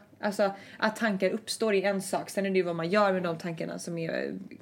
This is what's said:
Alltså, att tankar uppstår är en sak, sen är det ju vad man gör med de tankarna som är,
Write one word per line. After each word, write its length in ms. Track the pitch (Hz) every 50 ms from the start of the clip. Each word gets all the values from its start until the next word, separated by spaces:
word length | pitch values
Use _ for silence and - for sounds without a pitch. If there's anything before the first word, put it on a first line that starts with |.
| - - - -
Alltså, 300 | - 214 196 - 208 196 196 - - - - -
att 180 | - 214 214
tankar 340 | - 233 220 196 190 196 185
uppstår 440 | 226 220 - - - - 226 220 202
är 160 | 190 185 202
en 120 | 196 190 190
sak, 280 | - - 170 - -
sen 160 | - 202 196
är 40 | 196
det 60 | 190
ju 60 | 185 175
vad 140 | 175 170
man 140 | 165 165 170
gör 220 | 196 214 208 196 190
med 100 | 185 180
de 160 | 170 165 165
tankarna 400 | - 175 165 165 165 - - 185
som 200 | - 180 170 165
är, 360 | 165 - - 64 67 69 - 190 190 - - -